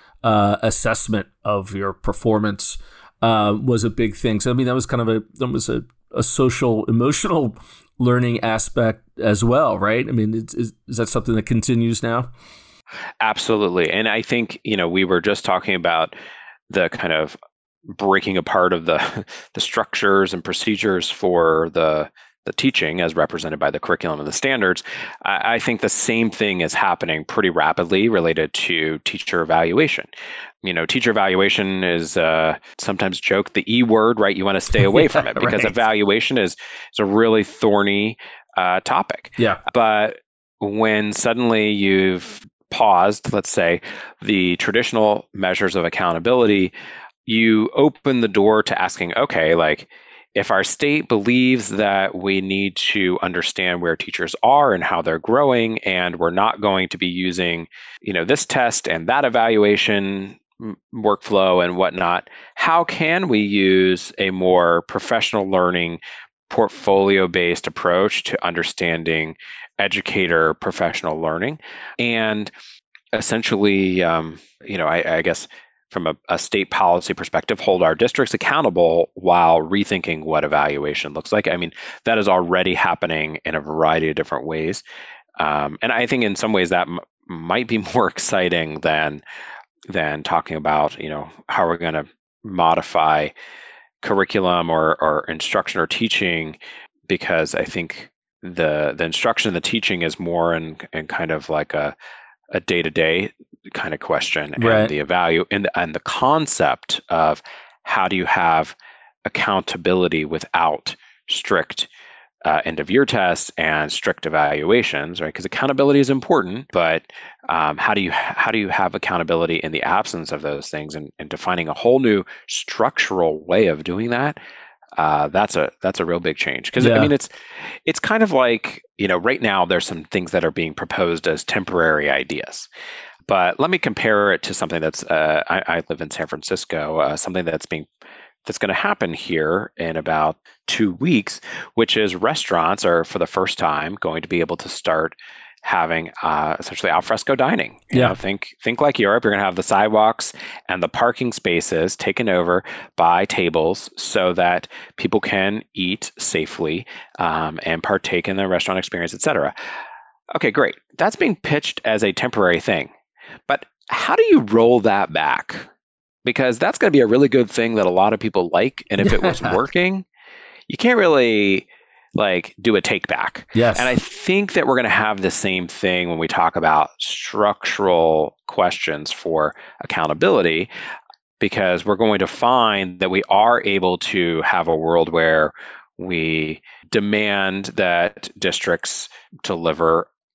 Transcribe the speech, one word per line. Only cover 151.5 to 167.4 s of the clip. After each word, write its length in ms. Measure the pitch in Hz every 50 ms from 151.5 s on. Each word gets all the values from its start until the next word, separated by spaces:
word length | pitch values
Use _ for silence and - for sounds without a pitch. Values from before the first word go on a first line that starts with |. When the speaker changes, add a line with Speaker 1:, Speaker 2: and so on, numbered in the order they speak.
| 87 82 - - - 80 82 92 - -
Speaker 2:
taken 320 | - 98 95 - 123 107
over 340 | 92 90 85 87 90 92 - - - - - - _
by 300 | - 85 85 87 90 98
tables 640 | - - - 90 85 80 82 78 82 95 - - - - -
so 340 | - - - 104 92 90 90
that 360 | 92 87 87 90 87 - - - - - - _
people 240 | - - - - 104
can 440 | - - 104 98 95 101 104 110 - _ _
eat 380 | - 92 90 98 - - - - -
safely, 680 | - - - 82 78 - - - 85 78 80 92 - - - - - - - -
um, 400 | 87 82 80 80 80 78 80 - -
and 200 | 82 82 82 -
partake 460 | - 101 95 - - 92 87 - 101
in 80 | 95 98
the 100 | 98 92
restaurant 300 | 92 85 - - 92 92
experience, 360 | 92 - - 90 85 82 -
et 80 | -
cetera. 320 | - 156 - 82 71 71 - - - - - - - - - - - _ _ _ _ - -
Okay, 160 | - - 117
great. 240 | - 147 131 - - - _ _ _ -
That's 200 | 160 208 - -
being 180 | - 247 185
pitched 460 | - - - 147 151 - - - - -
as 180 | 113 110 104 107
a 100 | 98 90
temporary 480 | - - 123 - 110 98 90 87 78
thing. 280 | - - 98 78 65 - - _ _ _ _ _ - - - - _ -
But 180 | 143 - - - _ _ _ -
how 260 | - - - - -
do 80 | - 453
you 160 | 453 359 269
roll 380 | 120 101 107 113 117 117 123 120
that 300 | 98 113 98 101 92 -
back? 580 | 78 80 76 73 - - - - - - - - _ _ _ _ _ _ _ _ _ _ -
Because 360 | 127 120 - 135 127 117 -
that's 180 | - 202 - -
gonna 140 | - 202
be 80 | 147 139
a 60 | 120 104
really 220 | 113 131 143 131
good 200 | 131 131